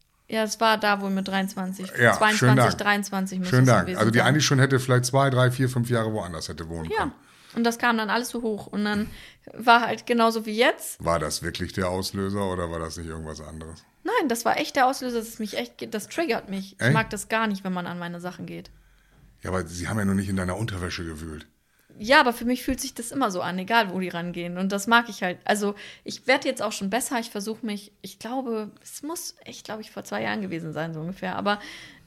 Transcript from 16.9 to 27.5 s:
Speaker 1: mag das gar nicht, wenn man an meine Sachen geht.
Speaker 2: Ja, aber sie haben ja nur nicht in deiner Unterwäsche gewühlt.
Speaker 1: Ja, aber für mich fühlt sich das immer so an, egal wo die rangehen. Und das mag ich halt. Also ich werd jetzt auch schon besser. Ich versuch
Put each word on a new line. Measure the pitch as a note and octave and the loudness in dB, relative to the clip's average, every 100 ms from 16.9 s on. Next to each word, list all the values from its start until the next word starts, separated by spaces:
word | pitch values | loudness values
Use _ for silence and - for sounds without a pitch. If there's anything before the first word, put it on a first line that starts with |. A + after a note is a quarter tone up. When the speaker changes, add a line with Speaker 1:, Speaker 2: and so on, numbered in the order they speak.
Speaker 1:
mag | D#3+ A3 | 4 2
das | G#3 - | -4 -2
gar | A3 A3 | 0 0
nicht, | G3 | -2
wenn | G3 | -4
man | F3+ F3 | -6 -6
an | F3 | -8
meine | F3 F3 | -8 -8
Sachen | F3+ F3+ F3 | -10 -10 -12
geht. | E3+ F3 - _ _ _ _ - _ F#2 | -12 -16 -20 _ _ _ _ -20 _ -4
Speaker 2:
Ja, | |
aber | F#2 E2 | -4 -4
sie | F2 F2 | -6 -4
haben | A2 | 0
ja | G2 | 2
nur | G2 | 2
nicht | F#2+ | 0
in | F#2+ | -2
deiner | F2+ F#2 | -2 -2
Unterwäsche | A2+ F#2+ F2 - E2+ | -4 -4 -6 -6 -8
gewühlt. | D#2 D#2+ D#2 - _ _ _ _ - | -8 -10 -12 -14 _ _ _ _ -8
Speaker 1:
Ja, | G#3+ D4 | 2 4
aber | C4+ A#3 | 4 2
für | A#3 | -2
mich | B3 | -2
fühlt | - C4 | -2 -4
sich | C4+ | -6
das | - A#3 | -10 -8
immer | C#4 A#3+ | -2 -2
so | F3+ | 0
an, | F3 F3+ | -4 -4
egal | F#3 A#3 G#3 | 0 2 2
wo | F#3 | 0
die | F#3 | -4
rangehen. | F3 F3 F3 F3 F3 | -4 -6 -6 -6 -2
Und | F#3+ | -2
das | G3+ G3+ | -2 4
mag | A#3 A#3 | 4 2
ich | G3 | -2
halt. | F#3 F3 - | -4 -2 0
Also | G#3 G3+ G3+ - - - | 0 0 -4 -10 -16 -12
ich | - - | -6 0
werd | C#4 D4 | 2 2
jetzt | C4 | -2
auch | G#3 | -4
schon | G#3+ G3 | -4 -2
besser. | A3 C4+ B3+ | -2 -2 -4
Ich | A#3 | -4
versuch | A3 G3 | -6 -6